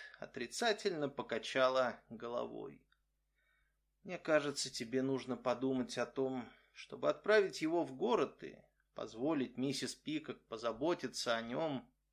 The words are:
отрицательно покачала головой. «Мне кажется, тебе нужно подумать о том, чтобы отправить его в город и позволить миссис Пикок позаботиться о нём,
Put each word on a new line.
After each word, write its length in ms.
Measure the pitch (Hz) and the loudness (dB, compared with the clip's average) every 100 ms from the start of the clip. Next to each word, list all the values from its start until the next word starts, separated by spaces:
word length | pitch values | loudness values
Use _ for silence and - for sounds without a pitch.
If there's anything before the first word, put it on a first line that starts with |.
| - - | -14 -14
отрицательно 880 | - 127 120 - 240 214 202 160 139 | -10 -8 -6 0 0 2 0 0 -2
покачала 920 | - - 113 - 135 131 131 123 110 - | -2 -4 -4 0 4 6 6 2 0 -12
головой. 760 | 113 117 120 117 117 101 - _ _ _ _ _ _ _ _ _ _ _ _ | -10 -4 -4 -4 -6 -10 -12 _ _ _ _ _ _ _ _ _ _ _ _
«Мне 160 | 185 175 | -10 -6
кажется, 500 | - 151 143 139 135 | 4 4 4 -2 -4
тебе 320 | - 113 131 | -4 -2 0
нужно 360 | 135 131 113 117 | 2 0 -2 -2
подумать 600 | 127 120 135 131 120 - | 0 2 2 0 0 -2
о 80 | 120 | -2
том, 420 | - 131 131 110 - _ | 0 0 -2 -8 -14 _
чтобы 360 | - - 127 147 | -18 -14 -2 0
отправить 520 | 147 - 214 190 143 | 0 4 6 4 2
его 220 | 156 170 | 0 2
в 120 | 139 131 | 0 0
город 480 | 208 214 135 - | 2 4 2 -2
и 140 | - - - _ _ | -14 -14 -20 _ _
позволить 640 | - 113 110 143 156 120 - | -8 -8 -2 0 2 0 -2
миссис 380 | 135 135 123 - | -2 -2 -4 -6
Пикок 500 | - 151 - 123 - | -6 -6 -6 -12 -10
позаботиться 880 | 113 117 110 156 170 123 - 123 113 | -4 -4 0 0 0 -2 -2 0 0
о 60 | |
нём, 480 | 117 135 160 131 - _ _ | 0 -2 0 -2 -6 _ _